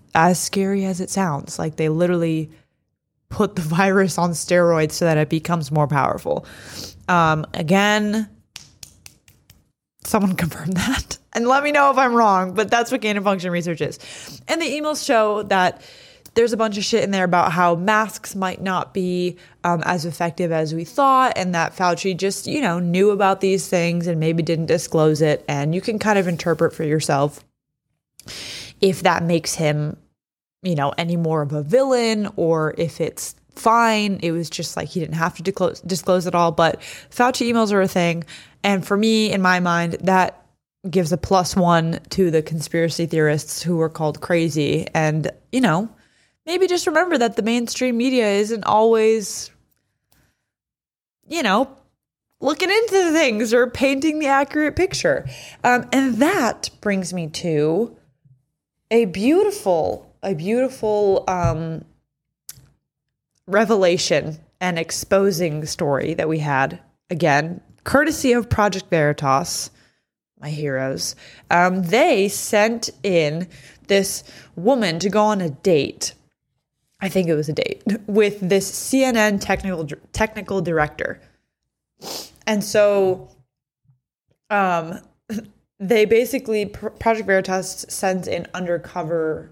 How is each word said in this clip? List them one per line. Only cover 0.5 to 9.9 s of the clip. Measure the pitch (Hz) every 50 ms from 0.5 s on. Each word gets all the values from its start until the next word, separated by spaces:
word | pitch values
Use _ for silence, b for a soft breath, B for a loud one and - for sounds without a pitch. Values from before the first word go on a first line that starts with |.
| - 196 196 190 202 196 190
as | 190 185 175
it | 185 -
sounds. | - 196 190 170 160 156 - - - -
Like, | 165 160 156
they | - 160 156
literally | 156 165 180 175 180 170 165 165 160 160 156 156 b b b b b _ _ _ _ _ _ _ _ _ _ -
put | - - 208 196 202
the | 185
<laughs> | 160 151 165 175
virus | 196 190 190 202 190 175 - -
on | 175 175
steroids | 165 151 - - 180 180 175 170 165 160 156 156
so | - - 175
that | 165 160
it | 151 151 151
becomes | 165 160 - - 170 170 147 127
more | 151 151 147
powerful. | 127 147 139 131 - - - - - 73 - - B B B B B B B B B B B - -
Um, | 180 170 165 160 156 156 147 - -
again, | - 170 147 190 196 202 208 208 214 214 208 208 220 214 - - _ _ _ - - - - _ - - - _ _ - - _ _ _ _ _ _ _ _ - _ _ _ _ _ _ _